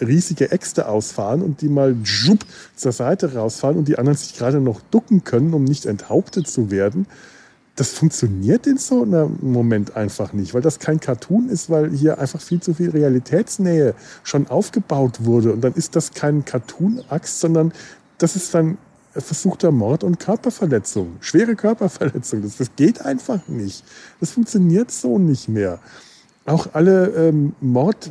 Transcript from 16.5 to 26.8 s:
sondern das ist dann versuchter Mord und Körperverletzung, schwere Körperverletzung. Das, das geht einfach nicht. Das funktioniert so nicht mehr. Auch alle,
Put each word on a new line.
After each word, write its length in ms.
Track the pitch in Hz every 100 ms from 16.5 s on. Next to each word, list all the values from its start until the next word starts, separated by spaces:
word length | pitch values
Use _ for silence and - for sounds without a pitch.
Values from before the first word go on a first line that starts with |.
| 123 - - 185 240 - 156 - -
sondern 340 | 165 165 165 - - - _ _
das 160 | 170
ist 180 | 190 -
dann 260 | 170 160 190 - _ _
versuchter 580 | - - 151 190 - 175
Mord 320 | 135 104 156
und 160 | 196 175
Körperverletzung, 1000 | - 233 247 - 170 117 - 104 87 82
schwere 340 | - 160 226
Körperverletzung. 880 | 214 208 226 196 - 160 117 - 110
Das, 140 | 101 -
das 180 | 123
geht 300 | - 170 226
einfach 420 | 269 262 - 208 -
nicht. 380 | 131 98 - - - - _
Das 140 | 170
funktioniert 580 | - 226 208 180 180 247
so 300 | - 247 220
nicht 280 | 170 127 -
mehr. 300 | 110 98 85 - - - - _ _ -
Auch 240 | 160 -
alle, 380 | 151